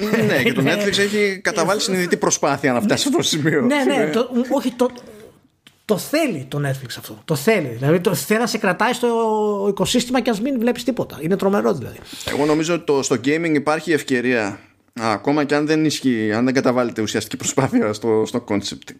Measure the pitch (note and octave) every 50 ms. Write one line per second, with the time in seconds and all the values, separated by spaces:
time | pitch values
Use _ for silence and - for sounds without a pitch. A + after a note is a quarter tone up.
0 | G3+ G#3+ G#3+ A#3 A3 G#3 F3+ C#3 B2 - - - C3+ C#3+ E3 G#3 G3+ G3+ F3+ F#3+
1 | G3+ G3+ G#3 G#3 G#3 G3 F#3+ F#3 - F3+ E3+ F#3+ D#3+ F3 G3+ G#3+ - - F#3+ F#3
2 | F3+ E3+ F3 - - F3 - - - D3+ C#3 C3+ - C3+ B2 A#2+ G#2 A2 C3+ A#2+
3 | - C#4 C4 E4+ - - - D#3+ C3+ D#3+ F3+ D3 B2 A#3+ C#4+ C#4+ C4 - C#4+ B3+
4 | - D#3 D3+ A3+ C4 - B3+ A#3 C4 B3 C4+ C#4 - B3+ - - B3 B3 B3 -
5 | - - G#3+ G#3 - - - _ _ _ _ _ _ - _ _ _ - G#3 -
6 | - - - D#4 E4 C4 F#3 C3+ B2+ - - C#3+ C#3+ C#3 C3+ C3+ B2+ A#2+ - -
7 | - - G#2+ - - - D#3+ C3 - A3+ A3+ G3 D3+ B2 A2+ A#2 C3+ C#3+ E3 F3+
8 | F3 A3 E3 C#3+ - - G#3 A3 A#3+ - - A3 - F#3+ F3+ - G#3+ B3 A#3+ A#3+
9 | A#3+ A#3+ A#3 A3+ A3+ A3 G#3+ G#3+ G#3+ G#3 G#3 G3 G3 G#3 G3+ G3+ F#3 - - B3
10 | A#3+ B3 B3 B3+ A3+ B3 A3+ F#3 A3 C#4+ C#4 A#3 A3 A#3+ A#3 A#3+ - C4+ A#3+ -
11 | C3+ - - - D3+ D#3+ G3 F#3 F#3+ G3 G3 G#3+ A3 A#3 G3 C3+ A2 - - -
12 | - - - - - - - B2 C#3+ D#3 D3+ D#3+ D#3+ E3 F3 D#3+ - - C#3+ C3+
13 | B2 - C#3+ A#2 A#2 C#3 D3+ E3 E3+ E3 D3+ C#3+ A#2+ D3+ D3+ D#3+ - F3 D#3 C#3
14 | - - C3+ A#2+ A#2 B2+ B2+ A#2 G#2+ G2 G2 - - - _ _ _ _ - A#2+
15 | A2+ A2+ G#2+ G2+ - C#3+ D3 D3+ D3 C3+ D3 D3 D3+ D3 D#3 D#3 D#3 D3+ C3+ -
16 | - C3 A#2+ A2 A2 G#2+ G#2 A2+ B2 C3 B2 C3+ - C3 A#2+ B2 B2 A#2 G#2 A2
17 | G#2+ G#2 - A2 - - - - - - - - C3 B2+ A#3 B3 A3 G#2+ G#2 -
18 | - A#2 A2 A2 G#2+ - - A#2+ - - G#2+ G2 - - - - - - - -